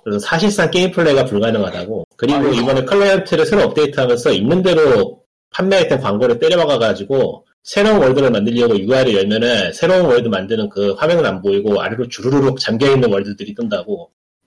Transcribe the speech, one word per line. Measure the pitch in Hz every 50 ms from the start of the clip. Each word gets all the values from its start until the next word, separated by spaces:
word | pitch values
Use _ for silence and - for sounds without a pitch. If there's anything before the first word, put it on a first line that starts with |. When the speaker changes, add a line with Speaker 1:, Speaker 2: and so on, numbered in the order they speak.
| -
Speaker 1:
그래서 | 110 104 101
사실상 | - - 165 165 208 202 202 - 170 160
게임 | 180 180 185 180
플레이가 | - 175 165 151 139 135 127
불가능하다고. | - 104 101 110 113 110 107 98 90 87 90 90 101 110 95 82 - _
그리고 | - 117 131 147 143
Speaker 2:
아이고. | 143 147 131
Speaker 1:
이번에 | 117 120 135 135 131 131
클라이언트를 | - 202 202 202 196 190 185 190 - 175 160 156
새로 | 151 208 202 165
업데이트하면서 | - - 151 151 139 139 143 127 123 120 - - 156 110
있는 | 92 101 127 170 185 185
대로 | 190 170 160 156 139 120 104 95 - - - _ _ _ _ _ _
판매 | - - 185 190 196
아이템 | 185 160 - 143 135
광고를 | 135 101 101 104 127 123 117 120
때려박아가지고 | 160 160 180 170 160 147 139 113 113 107 101 98 98 - 135 135 113 85 - - - _ _ _ _
새로운 | - - 208 208 214 214 196 139
월드를 | 127 131 139 139 127
만들려고 | 117 104 104 117 120 120 120 117 107 101
유아이를 | 95 107 131 135 127 123 104
열면은 | 98 98 104 107 113 117 120 117 104 92 87 -
새로운 | - 165 170 185 185 175
월드 | 147 120 123 117 117
만드는 | 101 92 98 104 117 110 104 101
그 | - 98 101 101 98
화면은 | - 151 160 175 170 147
안 | 104 95 90
보이고 | 92 101 98 101 104 107 101 92
아래로 | - - 113 120 120 120
주르르륵 | - - - 127 139 139 139 135 135 -
잠겨있는 | - - 113 117 139 139 135 131 123 110 101
월드들이 | 98 101 104 101 - 104 107 -
뜬다고. | - 120 107 104 95 104 107 101 85 - - _ _ _ _ _ _ _